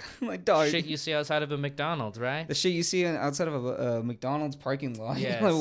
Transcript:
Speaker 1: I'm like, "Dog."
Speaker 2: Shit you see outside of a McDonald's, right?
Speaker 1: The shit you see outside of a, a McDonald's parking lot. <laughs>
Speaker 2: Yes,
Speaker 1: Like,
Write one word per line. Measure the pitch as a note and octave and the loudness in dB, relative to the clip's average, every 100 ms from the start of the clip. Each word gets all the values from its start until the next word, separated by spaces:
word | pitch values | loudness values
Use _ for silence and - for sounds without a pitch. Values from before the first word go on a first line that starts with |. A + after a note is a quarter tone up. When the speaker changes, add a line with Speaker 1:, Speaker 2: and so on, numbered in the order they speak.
| - - | -10 -8
Speaker 1:
I'm | A#3 | -6
like, | F#3 F3 | -2 4
"Dog." | E3+ D3+ | 6 6
Speaker 2:
Shit | E3 D#3 | 4 0
you | D3+ | -4
see | D#3+ | -2
outside | D3+ D3 D3+ | 0 2 0
of | D3 | 0
a | D3 | -2
McDonald's, | C#3+ C#3+ D3 E3 A2 G#2 | -2 -2 -2 0 -2 -2
right? | B2 C#3 D#3+ | -2 -2 -2
Speaker 1:
The | C#3+ | 0
shit | F#3 | 2
you | F3 | 2
see | E3+ F#3 F3 | 2 2 2
outside | D#3+ C#3+ C#3+ E3 | 2 0 0 -2
of | C#3+ B2 | 0 -2
a, | - B2 A#2 | 0 0 0
a | |
McDonald's | A#2 A#2+ B2+ C#3+ D3+ C#3+ | -2 -4 -2 -2 -2 -4
parking | C3 C#3 C#3 | -4 -2 -4
lot. | A2+ A2 C3+ | -6 -4 -2
<laughs> | |
Speaker 2:
Yes, | C3 - | 0 2
Speaker 1:
Like, | G#3 D#3+ | 4 4